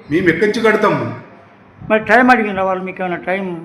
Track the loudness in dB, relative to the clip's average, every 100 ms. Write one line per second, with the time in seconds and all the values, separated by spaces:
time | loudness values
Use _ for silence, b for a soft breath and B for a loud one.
0 | -4 0 2 2 0 2 2 2 2 0
1 | -4 -10 -16 -20 -20 -20 -20 -14 -2 -2
2 | 4 4 6 4 2 -2 -2 -2 -6 -6
3 | -6 -6 -4 -4 -4 -8